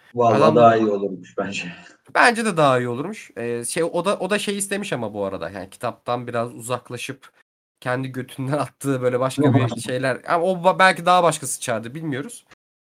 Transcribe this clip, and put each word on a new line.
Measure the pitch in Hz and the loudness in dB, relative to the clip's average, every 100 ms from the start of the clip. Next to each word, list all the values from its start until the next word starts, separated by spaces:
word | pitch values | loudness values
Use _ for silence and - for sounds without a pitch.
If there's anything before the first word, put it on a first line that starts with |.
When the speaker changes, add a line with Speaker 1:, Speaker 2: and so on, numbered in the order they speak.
| _ | _
Speaker 1:
Vallahi | 120 117 135 | 2 4 6
Speaker 2:
Adam | 156 120 | 6 8
Speaker 1:
daha | 113 113 | 6 6
iyi | 107 | 2
olurmuş | 101 98 90 - - | 0 -4 -8 -10 -8
bence. | 98 98 - - - _ - | -8 -8 -12 -16 -20 _ -2
Speaker 2:
Bence | 160 262 226 | 4 4 4
de | 220 160 | 0 2
daha | 143 127 | 4 4
iyi | 123 | 0
olurmuş. | 120 170 214 - - | -4 -8 -10 -14 -8
E, | 120 120 | -6 -6
şey, | 120 175 | -4 -4
o | 165 175 | -2 -2
da, | 180 202 | -2 -2
o | 185 | -2
da | 208 | -2
şey | 208 202 | -4 -6
istemiş | 196 196 208 | -4 -6 -4
ama | 139 110 | -6 -6
bu | 104 | -4
arada. | 98 92 82 | -6 -6 -10
Yani | 98 98 | -10 -14
kitaptan | - 120 113 - 123 117 | -8 -8 -8 -6 -6 -4
biraz | 117 120 | -6 -6
uzaklaşıp | 123 117 120 - 123 - 127 - _ _ _ _ _ | -8 -8 -8 -8 -12 -12 -14 -20 _ _ _ _ _
kendi | 131 127 131 | -6 -4 -6
götünden | 127 127 - 131 | -8 -10 -8 -4
<laughs> | 143 | -4
attığı | 127 _ 139 127 | -4 _ -4 0
böyle | 123 123 | 0 0
başka | 131 135 147 | 0 2 4
bir | 123 123 113 | 4 2 -4
Speaker 1:
<laughs> | |
Speaker 2:
şeyler. | - 127 135 120 - | -6 -4 -2 -4 -2
Ama | 165 | 0
o | 180 180 | 0 2
ba-, | 180 175 | 2 6
belki | 185 185 170 | 4 4 4
daha | 180 | 4
başka | 170 151 131 | 4 0 -6
sıçardı, | - - 110 117 | -8 -4 -6 -6
bilmiyoruz. | 151 160 131 - - _ _ _ _ | -10 -6 -6 -8 -16 _ _ _ _